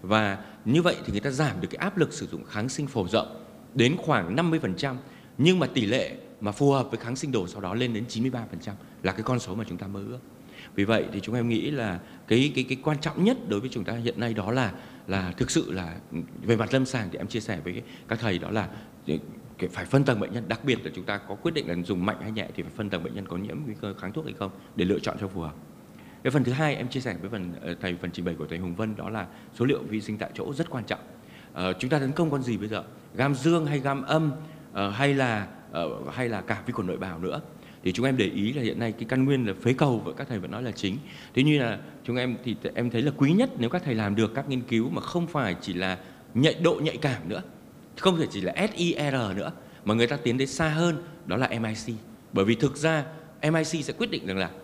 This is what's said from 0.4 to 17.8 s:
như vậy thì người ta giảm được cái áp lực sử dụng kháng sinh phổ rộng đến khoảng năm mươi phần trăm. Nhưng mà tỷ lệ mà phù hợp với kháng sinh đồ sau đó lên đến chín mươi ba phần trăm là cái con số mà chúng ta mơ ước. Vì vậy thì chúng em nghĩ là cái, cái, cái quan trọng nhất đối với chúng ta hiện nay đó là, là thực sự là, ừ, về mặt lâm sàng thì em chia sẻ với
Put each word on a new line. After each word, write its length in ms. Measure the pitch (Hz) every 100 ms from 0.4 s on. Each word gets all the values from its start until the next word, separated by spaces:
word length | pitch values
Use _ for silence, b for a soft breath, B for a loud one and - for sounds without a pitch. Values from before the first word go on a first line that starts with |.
| B B
như 180 | 107 147
vậy 140 | 175 -
thì 80 | -
người 80 | 101
ta 100 | 139
giảm 300 | 135 151 92
được 80 | -
cái 80 | -
áp 200 | 196 196
lực 140 | 151
sử 140 | - -
dụng 180 | -
kháng 240 | - 104 120
sinh 180 | 131 143
phổ 220 | 117 90
rộng 360 | 110 - - - - -
đến 220 | - 120 175
khoảng 400 | - 127 87 113
năm 140 | 170
mươi 80 | 160
phần 160 | 117
trăm. 220 | 92 139 127 B B B -
Nhưng 200 | 151 185
mà 80 | 139
tỷ 200 | - 104
lệ 300 | 123 82 62 - -
mà 120 | 104
phù 200 | 104 143
hợp 180 | 139 123
với 80 | 113
kháng 180 | 120 131
sinh 160 | 151
đồ 140 | 120 87
sau 140 | 95
đó 140 | 95
lên 200 | 107 123
đến 100 | 110 120
chín 140 | 113
mươi 80 | 127
ba 140 | 123 117
phần 100 | 85
trăm 140 | - 101 B B
là 100 | 92
cái 100 | 95
con 160 | 110 123
số 160 | -
mà 100 | 95 87
chúng 100 | 90
ta 80 | 98
mơ 180 | 98 104
ước. 100 | 123 - - B B B
Vì 100 | -
vậy 200 | 101 110 -
thì 80 | 101
chúng 140 | 98
em 140 | 123 120
nghĩ 220 | 113 98
là 300 | 147 110 87 B B -
cái, 240 | 113 143
cái, 100 | 127 123
cái 100 | 135
quan 160 | 156 147
trọng 260 | 214 -
nhất 120 | 196 254 -
đối 120 | 104
với 80 | 131
chúng 120 | 123
ta 80 | 92
hiện 280 | 117 117 -
nay 140 | 117
đó 160 | 107 98
là, 220 | 127 117 85 B B -
là 260 | 95 90 87
thực 140 | -
sự 220 | 165 -
là, 240 | 92 85 82 -
ừ, 60 | 82 85 -
về 140 | 98 113
mặt 180 | 110
lâm 100 | 135
sàng 240 | 131 127 104
thì 60 | -
em 80 | 101
chia 140 | 117
sẻ 180 | 107 92
với 180 | 82 90